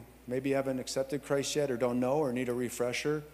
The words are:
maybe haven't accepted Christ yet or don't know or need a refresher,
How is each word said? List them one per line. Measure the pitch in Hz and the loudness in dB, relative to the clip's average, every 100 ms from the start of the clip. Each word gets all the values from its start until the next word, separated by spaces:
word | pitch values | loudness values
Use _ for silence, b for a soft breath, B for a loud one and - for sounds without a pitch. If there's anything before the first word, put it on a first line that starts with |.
| - - - | -12 -16 -6
maybe | 127 135 | -2 2
haven't | 135 135 127 | 2 2 -2
accepted | - 135 135 143 | -2 -2 -2 -2
Christ | - 139 127 151 | 0 0 2 0
yet | 139 | 0
or | 120 | 2
don't | 123 123 | 2 2
know | 127 151 | 2 2
or | 143 | 2
need | 120 123 | 0 0
a | |
refresher, | 123 120 - 123 120 147 151 151 | 0 -2 0 -2 0 0 0 -4